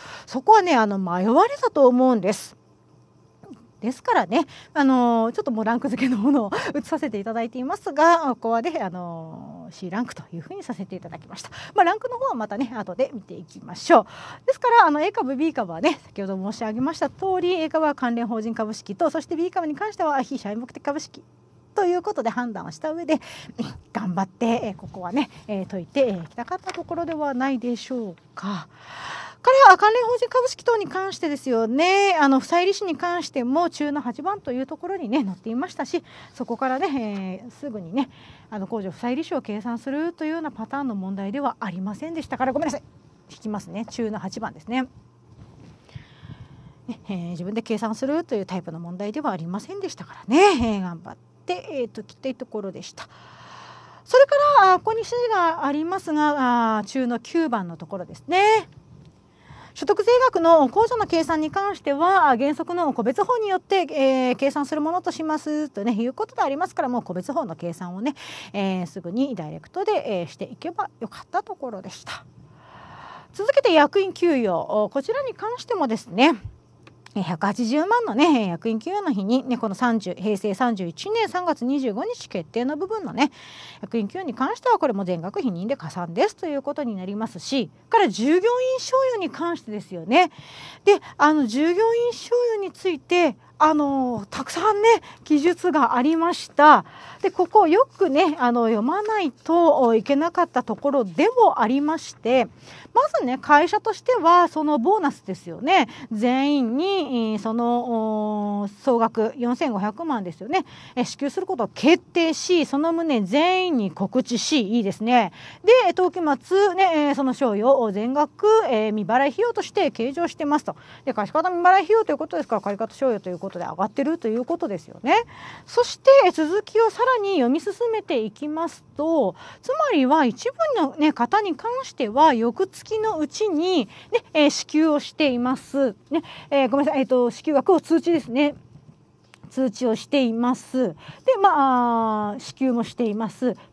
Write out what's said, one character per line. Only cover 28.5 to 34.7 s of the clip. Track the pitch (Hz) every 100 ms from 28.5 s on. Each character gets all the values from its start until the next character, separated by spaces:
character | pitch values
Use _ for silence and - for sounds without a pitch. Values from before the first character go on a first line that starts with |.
| 180 143 - - - - - - -
か | 494 539 508
ら、 | 370
関 | 415
連 | 466
法 | 466 494
人 | 494
株 | 508 494
式 | -
等 | - 453
に | 302
関 | 381 392
し | -
て | 320
で | 285
す | 262
よ | 226 226
ね、 | 269 359 392 403 330
あ | 277
の、 | 262
負 | -
債 | 349
利 | 370
子 | 392
に | 392 302
関 | 349 349
し | 311
て | 269
も、 | 240 302 349
中 | - 294
の | 285
八 | 240 220
番 | 339 415
と | -
い | 247
う |
と | 269